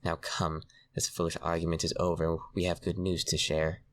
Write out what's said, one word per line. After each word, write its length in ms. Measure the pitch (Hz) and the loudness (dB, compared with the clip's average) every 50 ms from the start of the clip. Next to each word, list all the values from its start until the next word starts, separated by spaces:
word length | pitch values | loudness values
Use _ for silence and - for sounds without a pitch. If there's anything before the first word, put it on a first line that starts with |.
Now 140 | - - 82 | 0 0 -2
come, 460 | 80 - - - - 95 82 80 78 - - - - - _ _ | -2 -2 -6 -2 0 0 0 0 -4 -8 -12 -20 -20 -20 _ _
this 140 | - 82 - | -4 -4 -4
foolish 280 | - - 90 82 82 - | 0 0 0 0 0 -2
argument 420 | - - 85 85 82 85 82 82 - | -2 0 0 0 2 2 0 2 0
is 100 | - - - | -2 0 2
over, 260 | - 90 85 78 80 | 2 2 2 2 2
and 140 | 80 82 82 - - - | 0 0 0 -4 -6 -4
we 100 | - 87 | -2 0
have 160 | 90 87 - | 0 0 0
good 180 | - - 87 - | 0 -2 -2 0
news 260 | 90 92 90 82 78 | 0 0 0 0 0
to 120 | - - | 0 0
share. 460 | 78 - - - 78 78 80 85 - - _ | 0 2 2 2 2 2 2 0 -2 -8 _